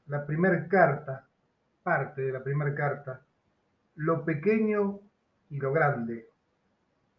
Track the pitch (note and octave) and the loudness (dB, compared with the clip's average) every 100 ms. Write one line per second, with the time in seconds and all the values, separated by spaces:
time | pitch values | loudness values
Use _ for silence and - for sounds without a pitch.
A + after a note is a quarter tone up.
0 | - D3 D3 D#3 F#3 E3+ - F#3+ E3 C#3 | -8 -6 -2 2 2 2 2 6 6 4
1 | - C3+ - _ _ _ _ _ - D#3 | -6 -12 -14 _ _ _ _ _ -2 -2
2 | C3+ - C3+ C3 C3+ C#3+ C#3+ C#3 C#3+ - | -2 -4 -4 -4 -4 -2 -2 -2 -2 -4
3 | - C3 _ _ _ _ _ _ _ - | -8 -16 _ _ _ _ _ _ _ -6
4 | D#3 E3 E3 D3 F#3+ A3 G#3+ G#3 G3+ G3+ | -2 0 -2 -2 2 2 2 2 0 -2
5 | - _ _ _ _ C#3 C3+ D#3 D3 A#2+ | -12 _ _ _ _ -6 -2 2 2 0
6 | A#2 A#2 - _ _ _ _ _ _ _ | -4 -8 -12 _ _ _ _ _ _ _
7 | _ | _